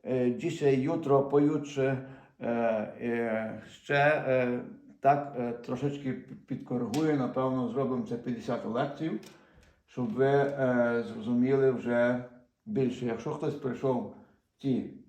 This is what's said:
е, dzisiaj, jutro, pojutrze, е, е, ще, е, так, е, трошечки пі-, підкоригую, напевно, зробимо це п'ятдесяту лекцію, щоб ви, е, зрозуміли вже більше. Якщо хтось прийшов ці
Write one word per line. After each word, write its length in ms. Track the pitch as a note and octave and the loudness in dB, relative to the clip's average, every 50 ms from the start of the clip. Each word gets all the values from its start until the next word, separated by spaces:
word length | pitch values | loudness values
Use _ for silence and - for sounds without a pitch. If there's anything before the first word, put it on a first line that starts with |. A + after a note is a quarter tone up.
| - | -4
е, 260 | G#2 B2+ B2+ B2 B2 | -2 0 2 2 2
dzisiaj, 580 | A#2 G#2+ - E3 D#3+ - D3+ C#3 C3+ C3 C3 D#3 | 0 0 -2 -4 -4 2 4 4 4 4 2 0
jutro, 400 | E3 D#3+ - C#3 C#3 C3+ C#3 C#3 | 0 -2 2 4 4 4 4 4
pojutrze, 680 | D3 C#3+ D3 D3 D#3 C#3+ C#3+ - - C3+ C3 C3+ C3+ B2+ - - - - - - _ _ | 4 4 4 4 2 0 -4 -4 -2 0 0 0 0 -2 -4 -12 -16 -20 -20 -20 _ _
е, 80 | A2+ A#2 A#2 A#2 A#2 A2+ A2 G#2+ G#2 - - - | -4 -2 0 2 2 2 2 0 -2 -4 -8 -6
е, 600 | A#2 A#2+ A#2 A#2 A#2 A2+ A2 A2 A2 A2 A2 G#2+ - - | -4 -2 -2 0 0 0 -2 -2 -4 -6 -8 -10 -14 -16
ще, 520 | - - _ - C#3+ C#3+ C#3+ D3 D#3 D3 - | -20 -20 _ 0 2 4 6 4 4 2 2
е, 320 | C3 C3 C3 B2+ B2 B2 A#2+ G#2+ - - - - - - _ - | 2 2 2 2 2 -2 -4 -6 -10 -16 -18 -20 -20 -20 _ 4
так, 300 | C3+ C#3+ C#3+ C#3 - - B2+ | 4 4 4 2 -4 -6 -4
е, 120 | A#2+ A#2+ | -4 -4
трошечки 600 | A#2 - - - B2+ B2 C#3+ C#3+ C#3+ C#3+ - C3 | -6 -6 -6 -6 -6 -2 -2 -4 -4 -2 -4 -6
пі-, 240 | B2+ - - - - - - | -6 -6 -8 -14 -18 -18 -10
підкоригую, 720 | _ C3 - - - C3 B2 B2 G#2+ G#2 D3+ D#3+ D#3 D3+ | _ -8 -8 -6 -4 -4 -2 -2 -2 0 0 2 2 2
напевно, 520 | C#3 B2+ A#2 - C3 C3 C3 C3 B2+ B2 A2+ | 2 0 0 0 0 0 0 0 0 -2 -2
зробимо 360 | A2 C#3 C3+ A#2+ C3 A#2+ A2 | 0 0 0 0 0 -2 -2
це 100 | - A#2+ | -4 -6
п'ятдесяту 540 | A#2 - B2 A#2+ A2 - C3+ A#2+ A2 - G#2+ | -6 -4 -6 -6 -4 -4 -4 -4 -4 -4 -4
лекцію, 500 | A2 B2 D3 C#3+ - - D#3+ E3 G#3 G#3+ - - - - - _ _ - - - _ _ _ | -2 -2 -2 -2 -4 -6 -4 -4 -4 -6 -8 -12 -20 -20 -20 _ _ -20 -20 -20 _ _ _
щоб 280 | _ - - B2 A2 G#2+ | _ -6 -4 -4 -2 2
ви, 120 | B2 C3+ | 2 4
е, 760 | C3+ C#3 C#3+ C#3 C#3 - C#3 C3+ B2+ B2 B2 A#2+ A#2 A#2 A#2 A2+ | 4 6 4 4 2 0 0 0 2 2 2 2 2 2 0 -2
зрозуміли 640 | G#2 A2 A2+ G#2+ A#2 A#2+ A#2+ B2 C3 C#3 C3+ C3+ C3 | -4 -8 -8 -4 0 2 2 4 4 4 4 4 4
вже 520 | B2+ A2+ G#2+ A#2+ A#2+ A#2 A#2+ B2 B2 B2 - - - - _ _ _ _ _ | 2 2 -2 0 2 2 4 2 2 0 -4 -10 -16 -20 _ _ _ _ _
більше. 400 | A2 G#2 C3+ C3 A#2+ - - B2+ | -4 -2 0 0 0 -2 -2 -4
Якщо 260 | A#2 A2+ A2+ - D3+ | -4 -4 -4 -4 -6
хтось 240 | - - E3 C#3+ - | -6 -2 -4 -4 -4
прийшов 580 | - - B2+ A2+ - - C3+ B2+ A#2+ G#2 G2+ - - - _ _ _ _ _ _ _ | -4 -6 -6 -6 -2 0 0 0 0 -2 -6 -12 -16 -20 _ _ _ _ _ _ _
ці 320 | - C#3 B2+ G#2+ - - - - - | -2 0 0 0 -2 -6 -12 -16 -20